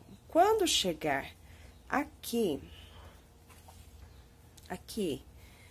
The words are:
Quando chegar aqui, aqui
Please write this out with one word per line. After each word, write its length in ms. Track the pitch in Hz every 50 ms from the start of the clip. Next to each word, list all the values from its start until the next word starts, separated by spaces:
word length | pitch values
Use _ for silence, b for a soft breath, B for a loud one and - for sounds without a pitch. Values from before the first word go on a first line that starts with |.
| - - - - -
Quando 400 | - - - 359 415 440 440 370
chegar 580 | - - - - 185 160 - - 151 135 135 - - - b b b b b b b b b b -
aqui, 720 | - 262 294 - - - - - - 233 226 180 139 139 - - B B B B B B B B B B B B - - - - - - - - - - - - - - - - - - - - - - - - - - - -
aqui 520 | 185 180 - - - 226 196 165 131 131 - - B B B B B B B B